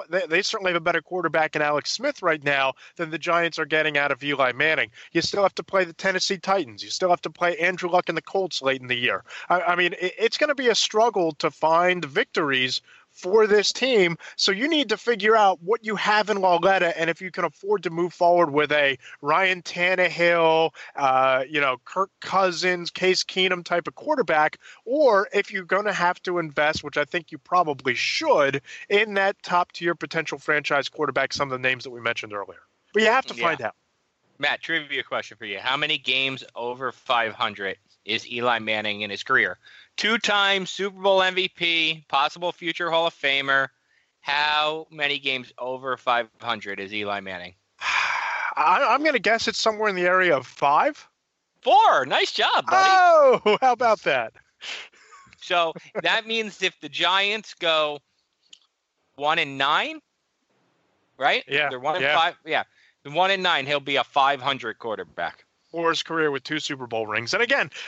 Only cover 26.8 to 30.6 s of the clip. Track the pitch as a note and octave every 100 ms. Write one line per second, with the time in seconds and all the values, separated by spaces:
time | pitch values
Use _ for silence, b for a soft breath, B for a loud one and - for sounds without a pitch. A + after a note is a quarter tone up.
26.8 | D3 D3+ D3 F3+ D#3+ D3+ - F3+ D#3+ C3
27.8 | C3 A#2 - - D#4+ F#3+ C#3 C#3 B B
28.8 | - G3+ A3 G3 G3 - - F3+ F3+ -
29.8 | E3+ E3 D#3 E3 D3+ C#3+ - D3+